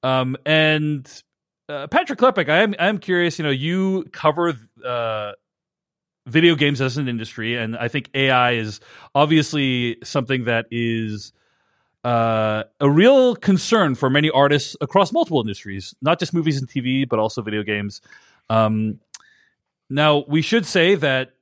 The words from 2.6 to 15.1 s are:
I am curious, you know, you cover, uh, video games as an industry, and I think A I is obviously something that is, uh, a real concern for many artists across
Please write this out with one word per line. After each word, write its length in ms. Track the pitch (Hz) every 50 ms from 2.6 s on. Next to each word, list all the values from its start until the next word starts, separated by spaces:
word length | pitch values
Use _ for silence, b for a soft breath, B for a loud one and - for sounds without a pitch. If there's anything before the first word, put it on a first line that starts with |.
| 214 220 202 -
I 80 | 165 190
am 120 | 214 185
curious, 400 | - - 185 175 175 170 151 -
you 40 | 160
know, 60 | 151
you 560 | 139 131 135 160 175 185 190 190 190 190 165 - -
cover, 400 | - - 156 147 156 170 170 156 117 110 _ _ _ 120
uh, 460 | 127 123 120 117 113 110 107 104 104 101 _ _ _ _ _ _ _ _ _ _ _ _ _ _ _ _ _ _ -
video 260 | 113 156 165 170 165
games 280 | 143 147 143 143 123
as 160 | 135 131 120 139
an 120 | 143 127
industry, 480 | 120 113 110 113 - - 110 113 117 120
and 180 | 113 110 113
I 120 | - 120 120
think 240 | - 147 - - _
A 160 | 139 135 135
I 220 | 131 127 123 123 123
is 260 | 117 110 107 104 - B B B B B B B
obviously 840 | 139 147 151 160 160 147 - - 151 139 135 127 123 123 120 117 - -
something 400 | - - 143 123 113 135 131 120
that 240 | 117 120 117 113 _
is, 640 | - 120 117 117 113 113 113 107 107 104 104 - _ _ _ _ _ _ _ _ _ _ _ _ _ _ _
uh, 600 | 123 120 117 113 113 113 110 110 107 107 107 107 _ _ _
a 100 | 147 143
real 460 | 143 156 190 240 277 269 254 247 240
concern 600 | 240 - - 190 180 - - 233 220 196 151 131
for 140 | - - 131
many 200 | 131 143 151 156
artists 480 | 151 131 139 143 147 143 135 - - -
across 320 | 156 139 - 196 196 -